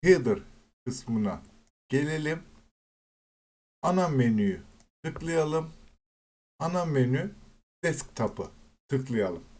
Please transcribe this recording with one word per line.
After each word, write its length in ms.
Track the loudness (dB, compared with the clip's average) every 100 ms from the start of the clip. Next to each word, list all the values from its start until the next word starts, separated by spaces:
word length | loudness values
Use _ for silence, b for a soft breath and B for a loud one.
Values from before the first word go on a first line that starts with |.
Header 400 | 6 6 6 -2 -4 -20 _ _
kısmına 580 | -10 -10 -4 0 0 -4 -12 -20 _ _ _
gelelim. 540 | 0 0 -2 -4 -6 -10 -20 _ _ _ _ _ _ _ _ _ _ _ _
Ana 260 | -2 2 2
menüyü 540 | 4 4 4 2 0 -8 -20 _ _
tıklayalım. 720 | -8 -8 -2 0 2 0 -4 -12 -20 _ _ _ _ _ _ _
Ana 260 | -4 -2
menü 500 | 0 2 2 2 -2 -10 -20 -20 _ _
desktop'ı 680 | -4 -2 -6 -4 -4 -4 -10 -12 -20 _ _
tıklayalım. 560 | -4 -2 -2 -2 -4 -12 -20